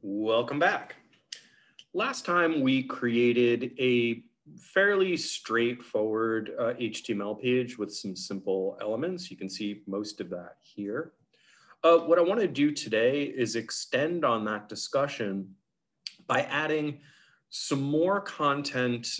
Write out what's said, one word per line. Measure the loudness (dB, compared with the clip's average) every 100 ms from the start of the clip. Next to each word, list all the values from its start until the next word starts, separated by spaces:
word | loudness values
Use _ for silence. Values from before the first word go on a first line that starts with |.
| -6
Welcome | -4 2 2 0 0
back. | 2 0 -6 -20 _ _ _ -18 -18 _ _ -20 _ -4
Last | -2 -4 0
time | 2 4 4
we | 4 2
created | 0 -2 0 4 4 6 4 4 -2 -2
a | 2 4 2 -2 -8 _ -20 -20
fairly | -2 2 4 4 2 0
straightforward, | -4 -8 -2 2 2 -2 -4 -2 0 0 0 0 -4 -4
uh, | -4 -2
H | -6 -6 -4
T |
M | -4
L | -2
page | -4 0 0 0 -6
with | -8
some | -6 -8 -8
simple | -8 -6 -2 -2 -2 -4
elements. | -6 -4 -4 -6 -10
You | -12
can | -12
see | -6 -8 -8 -8
most | -6 -6 -10
of | -8
that | -8 -10 -20
here. | _ -10 -6 -6 -8 _ _ _ _ _ _ 2
Uh, | 6 6
what | 6 4
I |
wanna | 4 2 0
do | 2 0
today | 0 -2 2 4 2
is | -2 -2 -2 -2
extend | -4 -10 -2 0 0 2
on | 2 2 0
that | -4 -6
discussion | -10 -4 0 -2 -2 -4 -4 -8 -16 _ _ _ _ -20 -20 -2
by | 0
adding | 0 -2 0 0 -2 -6 -16 -20 _ _ _
some | -10 -2 -2
more | 2 2 2 0
content | -4 -2 0 0 -2 -2 0 0 -4